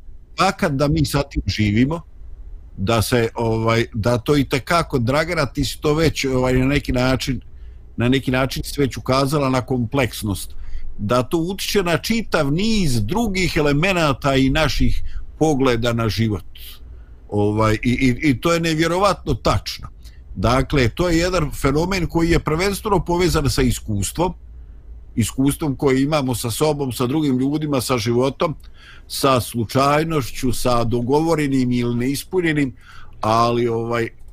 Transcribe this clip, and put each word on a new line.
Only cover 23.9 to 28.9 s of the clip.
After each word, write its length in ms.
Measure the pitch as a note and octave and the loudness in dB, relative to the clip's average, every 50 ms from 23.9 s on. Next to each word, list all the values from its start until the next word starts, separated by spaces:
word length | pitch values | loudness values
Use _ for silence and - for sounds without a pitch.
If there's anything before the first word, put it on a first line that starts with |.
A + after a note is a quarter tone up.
| G#2+ G2+ G2 - - - E3+ F3+ E3+ - - - - - - - - - - - - - - - - | -4 -2 -4 -4 -2 -2 -2 -2 -2 -6 -12 -18 -18 -18 -18 -18 -18 -18 -18 -18 -18 -18 -18 -6 -2
iskustvom 600 | - A2 - - - C3+ C#3+ C3 - E3 D3 C3 | -2 -2 0 0 0 0 0 0 0 -2 -4 -2
koje 280 | - D3 C#3 C3 C3 C3+ | 0 2 2 4 4 2
imamo 320 | C#3+ D#3+ D3+ C3+ B2+ B2 | 2 2 2 2 0 -2
sa 160 | A2 - A#2+ | -2 -4 -4
sobom, 400 | G#2+ - D3+ D#3 D3+ C#3+ C#3+ C3 | -2 0 0 0 2 0 -2 -4
sa 160 | A2 - C3 A#2+ | -2 -2 -2 0
drugim 320 | C3+ D#3+ D#3 C#3+ B2+ B2+ | 0 0 2 2 2 2
ljudima, 420 | C3 C#3 D3 D#3 D#3 D3+ C#3+ C3 | 0 0 0 -2 -2 0 0 -2
sa 160 | A2+ - C3 B2 | 0 0 0 0
životom, 580 | G2+ A#2+ A#2 A#2+ B2+ C#3 C3 - F3+ F3 - - - - - - - - | 0 2 2 2 2 0 0 -2 -2 -2 -2 -6 -12 -16 -20 -20 -20 -20